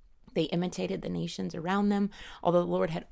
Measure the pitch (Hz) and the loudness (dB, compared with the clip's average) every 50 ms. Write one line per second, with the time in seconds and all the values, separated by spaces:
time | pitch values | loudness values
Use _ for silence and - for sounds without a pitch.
0 | - - - - - - - 160 160 - - 170 180 175 - - 185 175 190 180 | -20 -20 -20 -20 -12 -4 0 0 0 2 0 0 -2 -2 -2 -4 -4 -2 -4 -4
1 | - 175 180 170 165 170 - - 190 180 170 175 156 175 190 202 208 202 208 202 | -4 -4 -4 -4 -4 -4 -4 -6 -6 -6 -6 -4 -4 -2 0 2 4 4 4 2
2 | 202 202 - - - - - - - 175 170 175 175 175 175 185 185 170 160 175 | 0 -2 -4 -8 -16 -16 -8 -2 2 4 4 4 4 4 2 2 2 0 0 -4
3 | - - | -6 -6